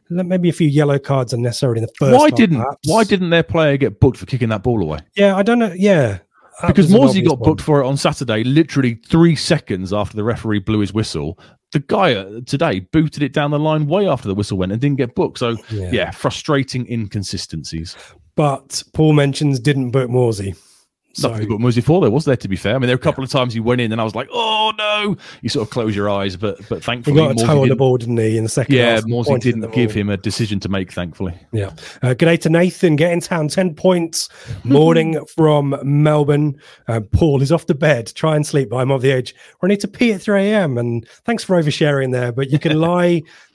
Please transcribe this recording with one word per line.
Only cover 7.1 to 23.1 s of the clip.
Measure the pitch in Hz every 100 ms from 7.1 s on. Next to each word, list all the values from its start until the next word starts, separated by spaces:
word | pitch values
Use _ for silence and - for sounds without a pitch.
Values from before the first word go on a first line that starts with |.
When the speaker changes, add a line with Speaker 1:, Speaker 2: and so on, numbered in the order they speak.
| 196
Speaker 1:
obvious | 170
Speaker 2:
got | 131
Speaker 1:
one. | 113
Speaker 2:
booked | 160
for | - 143
it | 127
on | 139
Saturday, | 160 - 127 110
literally | 123 147 165 139 127 113 -
three | 170 170 151
seconds | - 160 - 95 92
after | 104 98 107
the |
referee | 110 107 110 104
blew | 98 107
his | 101
whistle. | 104 104 80 73 - - _ _
The | 156
guy, | - - 180
uh, | 104 98 110 127
today | 139 165 95
booted | 92 156 156 -
it | 139
down | 156 143
the | 147
line | 156 156 143
way | 190 190
after | 131 107
the |
whistle | 98 101 95
went | 92
and | 107
didn't | 143 135
get | 120
booked. | - 156 -
So, | 120 113 -
Speaker 1:
Yeah. | 104 92
Speaker 2:
yeah, | 110 82
frustrating | - 131 - - 139 131 131 117
inconsistencies. | 117 101 107 90 92 - 80 69 82 82 - - _ _ -
Speaker 1:
But | 147 135 - - -
Paul | - 156
mentions | 147 139 135 147 131
didn't | 147 139 123
book | 131 123
Morsey. | 127 120 101 98 87 _ _ _ _ _
So | - 113
Speaker 2:
Nothing | 113
to | 107
book | 104
Morsey | 120 117
for, | 135 180
there | 131
was | 127 147
there, | 123
to | 98
be | 95
fair. | 101
I | 131
mean, | 123
there | 123
were |
a |
couple | 156